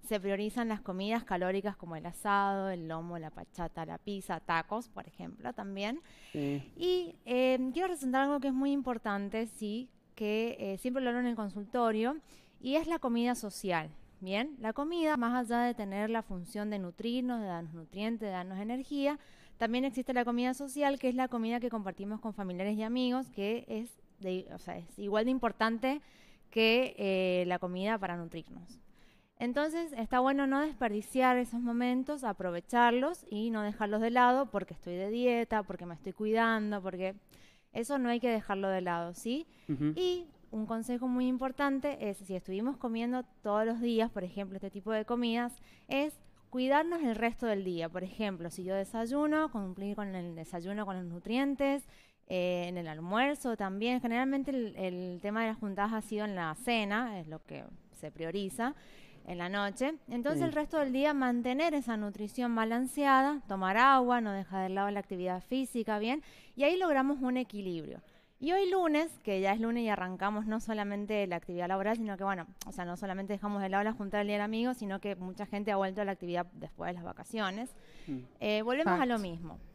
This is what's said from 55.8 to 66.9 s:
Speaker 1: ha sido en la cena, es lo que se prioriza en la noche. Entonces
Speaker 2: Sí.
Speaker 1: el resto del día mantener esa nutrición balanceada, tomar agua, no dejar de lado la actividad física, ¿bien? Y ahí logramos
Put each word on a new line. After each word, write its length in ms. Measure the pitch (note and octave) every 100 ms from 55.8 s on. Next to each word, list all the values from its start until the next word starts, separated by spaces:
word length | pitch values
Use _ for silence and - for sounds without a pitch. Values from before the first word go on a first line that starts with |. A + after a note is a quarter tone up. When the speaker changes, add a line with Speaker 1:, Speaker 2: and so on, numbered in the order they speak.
| G3+
Speaker 1:
ha 80 | A3
sido 240 | G#3+ G#3+
en 100 | G#3+
la 200 | F#3+ E3 D#3
cena, 640 | - A#3 G3+ G#3 B3 G3+
es 80 | D#3
lo 160 | D#3
que 200 | - D3 B2+ - -
se 180 | - D#3
prioriza 640 | - D#3+ F#3 G3 - A#3 D4 - - - - -
en 100 | F3
la 120 | F3
noche. 440 | G3+ G3+ G3 C4 D#4+ -
Entonces 320 | A#3+ A#3+ D#4
Speaker 2:
Sí. 40 | E4
Speaker 1:
el 60 |
resto 260 | D4+ D4 D#4+
del 140 | C#4
día 200 | B3+ C#4+
mantener 640 | C#4+ B3+ A#3+ A#3+ B3+ E4
esa 240 | D4+ A#3+ A3
nutrición 560 | G#3 G3+ G#3 G#3 B3
balanceada, 840 | A3+ A3 A#3 B3+ - C#4+ C4 C4+ D4 -
tomar 300 | G3 F#3 G3+
agua, 460 | C4 C4+ B3 B3
no 100 | A3
dejar 300 | G3 F#3+ F#3+ F#3+
de 60 |
lado 160 | F#3+ G3+
la 100 | G3+
actividad 420 | F#3+ F#3 F3+ F3+
física, 560 | - B3+ C4 A#3+ A3 G#3+
¿bien? 240 | A3 C#4 - - - -
Y 80 |
ahí 140 | C#4 F#4
logramos 400 | F#4